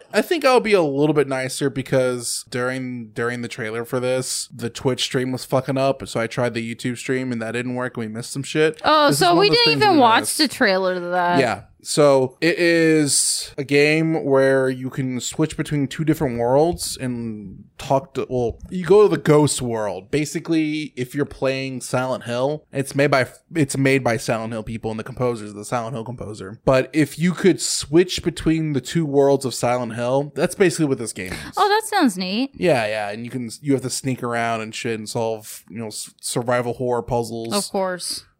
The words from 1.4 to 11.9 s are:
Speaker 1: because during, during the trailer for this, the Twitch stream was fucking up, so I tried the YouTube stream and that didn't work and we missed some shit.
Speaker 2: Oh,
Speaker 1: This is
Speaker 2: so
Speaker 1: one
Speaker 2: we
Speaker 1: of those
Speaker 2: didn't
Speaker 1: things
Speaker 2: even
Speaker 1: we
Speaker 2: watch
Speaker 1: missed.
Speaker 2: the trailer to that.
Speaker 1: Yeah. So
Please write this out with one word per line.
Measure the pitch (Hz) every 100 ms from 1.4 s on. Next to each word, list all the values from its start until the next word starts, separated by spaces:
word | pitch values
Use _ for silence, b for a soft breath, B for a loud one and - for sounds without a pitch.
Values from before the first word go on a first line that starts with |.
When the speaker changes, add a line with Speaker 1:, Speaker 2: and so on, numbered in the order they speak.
| 131 - 139
Speaker 1:
because | 131 127 135 127 123 117 - -
during, | 127 123 131 127 123 110
during | 110 120 123
the | 117
trailer | - 110 113 117
for | 131
this, | 127 131 127 - -
the | 117 117
Twitch | - 135 123
stream | - 135 127
was | 127 -
fucking | 131 127 131
up, | 135 135 98
so | 117
I | 113
tried | - 120
the | 113 113 120
YouTube | 127 120
stream | - 131 131
and | 120
that | 113
didn't | 120 123 123
work | 123 -
and | 110
we |
missed | 110 -
some | 143
shit. | 135 156 156 -
Speaker 2:
Oh, | - 311 294
Speaker 1:
This | -
is |
Speaker 2:
so | 359
Speaker 1:
one | 339
Speaker 2:
we | 415
Speaker 1:
of |
those | 466 466
Speaker 2:
didn't | 440
Speaker 1:
things |
Speaker 2:
even | 415 320
Speaker 1:
we |
Speaker 2:
watch | 240 233
Speaker 1:
missed. | - -
Speaker 2:
the | 311
trailer | - 226 190 185 180
to |
that. | 175 180 175 175
Speaker 1:
Yeah. | 123 95 - _
So | -